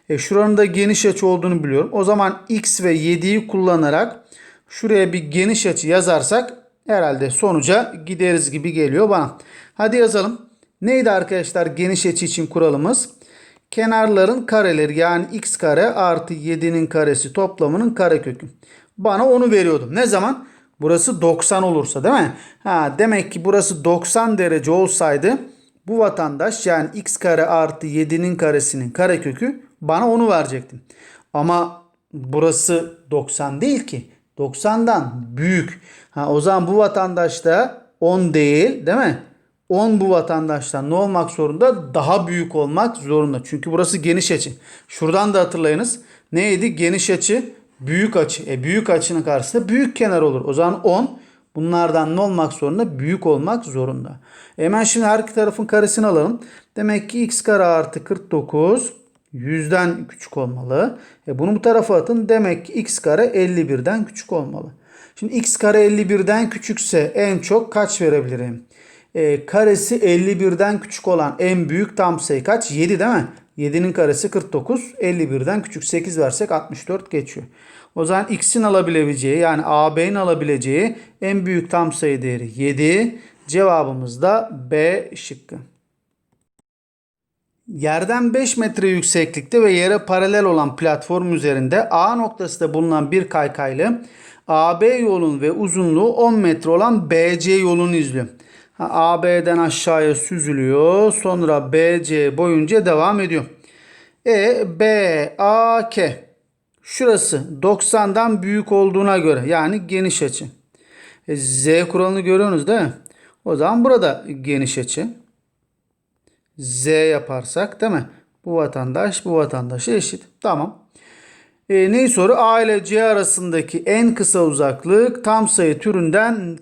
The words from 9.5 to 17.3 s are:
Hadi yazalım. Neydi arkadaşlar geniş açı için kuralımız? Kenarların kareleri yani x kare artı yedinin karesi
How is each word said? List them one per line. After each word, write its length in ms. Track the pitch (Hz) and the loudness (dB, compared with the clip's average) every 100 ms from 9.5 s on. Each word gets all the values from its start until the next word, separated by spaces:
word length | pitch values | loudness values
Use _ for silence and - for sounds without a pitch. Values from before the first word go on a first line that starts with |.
| - - | -20 -20
Hadi 220 | - 214 240 | -4 0 2
yazalım. 440 | 226 214 202 233 - _ _ _ | 2 2 -2 -6 -14 _ _ _
Neydi 280 | 202 262 226 | 0 2 2
arkadaşlar 560 | 196 180 185 165 185 165 | 2 0 -4 -4 -2 -2
geniş 400 | 143 180 185 185 | -2 -2 0 -2
açı 180 | 170 | -2
için 220 | 165 - 156 | -4 -4 -4
kuralımız? 640 | 170 160 143 165 262 - - _ - - _ _ | 0 2 2 0 -2 -4 -12 _ -20 -20 _ _
Kenarların 760 | - 226 220 220 202 190 254 240 | -4 0 2 2 4 4 2 0
kareleri 520 | 220 190 156 151 151 | 2 2 2 0 2
yani 280 | 170 170 185 | 2 0 -4
x 240 | 220 - - | -8 -8 -2
kare 300 | 160 147 214 | 2 2 2
artı 480 | - 185 165 - | 2 0 0 -4
yedinin 520 | 160 151 165 165 165 160 | -8 -6 -2 -2 -2 0
karesi 460 | 160 151 139 135 | 0 0 0 -2